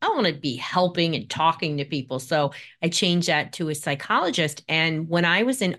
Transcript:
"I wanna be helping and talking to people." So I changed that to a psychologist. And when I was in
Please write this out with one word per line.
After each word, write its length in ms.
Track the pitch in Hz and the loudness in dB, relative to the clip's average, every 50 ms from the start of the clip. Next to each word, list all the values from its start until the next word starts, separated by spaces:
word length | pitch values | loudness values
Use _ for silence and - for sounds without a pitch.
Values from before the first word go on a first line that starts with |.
"I 80 | - 370 | -2 0
wanna 240 | 440 302 214 175 151 | 2 2 2 0 0
be 220 | 143 - 143 120 | -2 -4 -6 -6
helping 580 | 120 - - - 180 185 175 180 180 170 165 156 | -4 -8 -2 2 2 2 2 2 2 0 2 0
and 160 | 120 104 - | -2 -4 -6
talking 480 | - 139 156 165 165 - 185 156 147 143 | -4 2 2 2 2 2 -4 -4 -2 -4
to 80 | 135 | -4
people." 320 | - 160 139 127 123 131 123 | -4 -4 -6 -4 -4 -6 -8
So 340 | - - 165 151 147 139 - - - - - _ | -2 0 2 2 2 0 -2 -8 -18 -20 -8 _
I 80 | - 170 | -4 -2
changed 380 | 170 - 208 180 175 175 170 180 | 0 2 2 2 2 2 2 2
that 260 | 160 151 - - - | 2 0 0 -2 -6
to 160 | - 170 156 | -6 -4 -4
a 40 | 151 | -4
psychologist. 880 | 147 - 151 143 143 - - 214 269 359 170 - 175 156 147 147 - - - | -4 -4 -4 -4 -4 -2 0 0 2 2 0 0 0 0 -2 -2 -8 -6 -2
And 400 | 160 160 160 165 160 156 165 160 | 0 2 2 2 0 -2 -2 0
when 160 | 170 175 170 | 2 2 4
I 200 | 170 175 196 226 | 4 4 4 2
was 180 | 254 262 - | 2 0 0
in 120 | 202 180 - | 0 -2 0